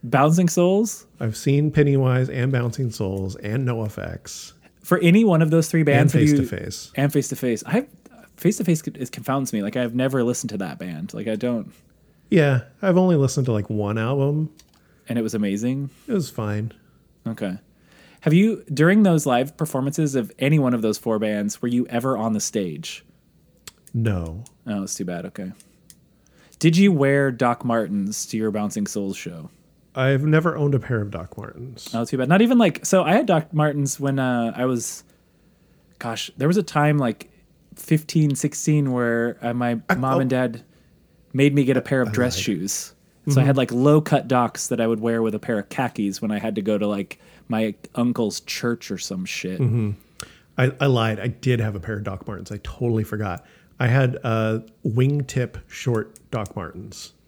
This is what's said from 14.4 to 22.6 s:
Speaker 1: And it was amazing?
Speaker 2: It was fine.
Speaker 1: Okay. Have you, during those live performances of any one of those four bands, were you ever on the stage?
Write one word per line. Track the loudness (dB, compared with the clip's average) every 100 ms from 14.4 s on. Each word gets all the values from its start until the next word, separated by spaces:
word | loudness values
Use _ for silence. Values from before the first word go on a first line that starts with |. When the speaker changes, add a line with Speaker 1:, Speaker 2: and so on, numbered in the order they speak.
| -4 _ _ _ _ _ -6
Speaker 1:
And | -4
it |
was | -2
amazing? | -2 -2 -2 -2 -4 -6 _ -4
Speaker 2:
It |
was | -4 -2
fine. | -4 -4 -2 -4 -10 _ _ _ _ -12
Speaker 1:
Okay. | -6 -6 -8 _ _ _ -20 -20 _
Have | 2
you, | 4 4 0 -6
during | 2 4 6
those | 6 4 2
live | 0 0 -4
performances | -4 -2 -4 -2 0 0
of | -4 -2
any | 2 4
one | 4
of | 2
those | 0 -2
four | -2 -2
bands, | 0 -2 -4 -4
were | -2
you | -2 -2
ever | -2 -2 -2
on | -2
the | -2
stage? | -2 -4